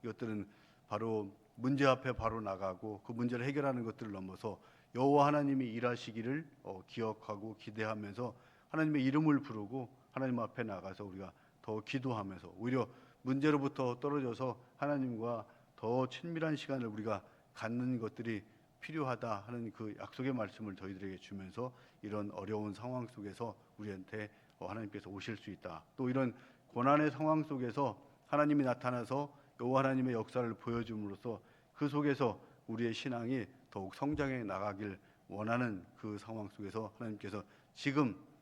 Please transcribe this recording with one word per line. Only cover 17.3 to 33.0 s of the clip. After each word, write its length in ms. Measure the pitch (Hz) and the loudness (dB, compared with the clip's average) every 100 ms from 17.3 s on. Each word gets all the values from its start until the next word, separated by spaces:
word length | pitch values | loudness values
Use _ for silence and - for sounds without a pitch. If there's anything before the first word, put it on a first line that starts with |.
| - _ | -20 _
갖는 440 | - 113 120 123 123 | -6 -4 0 0 0
것들이 440 | 110 - 117 107 - - _ _ | -2 -4 -4 -4 -6 -20 _ _
필요하다 640 | - 156 135 120 117 101 101 | -8 -4 -2 -2 -2 -4 -6
하는 240 | 120 117 | -8 -8
그 240 | - 110 101 | -8 -8 -8
약속의 340 | 98 - 131 | -12 -4 -2
말씀을 420 | 127 104 - 107 92 | -2 -4 -6 -10 -8
저희들에게 420 | 95 95 98 92 | -10 -8 -8 -10
주면서, 540 | - 101 95 90 127 123 - _ | -12 -12 -10 -6 -8 -8 -20 _
이런 300 | 107 104 101 | -4 -4 -4
어려운 420 | 95 98 107 107 | -6 -4 -2 -4
상황 340 | 95 120 127 117 | -6 -6 -6 -6
속에서 480 | - 101 92 117 101 - - | -8 -12 -6 -6 -8 -20 -10
우리한테, 520 | 104 95 92 107 104 - _ _ | -8 -8 -8 -8 -8 -12 _ _
어, 80 | 92 | -8
하나님께서 420 | 107 107 104 92 | -6 -6 -8 -10
오실 280 | 98 104 104 | -8 -6 -8
수 140 | - | -8
있다. 320 | 92 90 80 - - | -10 -10 -10 -14 -2
또 140 | 127 | 2
이런 240 | 127 127 - - - _ | 4 2 0 -18 -20 _
고난의 420 | 120 127 147 151 | 2 6 8 6
상황 320 | 135 156 156 | 4 2 4
속에서 540 | 151 135 123 110 135 101 - - _ | 2 -2 0 2 0 0 -14 -20 _
하나님이 360 | 147 147 147 | 4 6 6
나타나서 680 | 131 120 127 123 113 135 143 - - - | 4 2 0 -2 0 -2 -2 -10 -20 -4
여호와 240 | 120 131 | 2 4
하나님의 300 | 135 131 127 117 | 6 4 2 2
역사를 360 | 107 127 117 107 | 0 0 0 -2
보여줌으로써 840 | - 117 117 107 101 98 123 104 - - _ - | -2 -2 -2 -4 -6 -6 -6 -8 -10 -20 _ -2
그 120 | 147 | 0
속에서 500 | 147 147 135 127 98 - - - | 4 2 4 2 2 -10 -18 -8
우리의 260 | 113 117 | 0 0
신앙이 520 | 110 | 0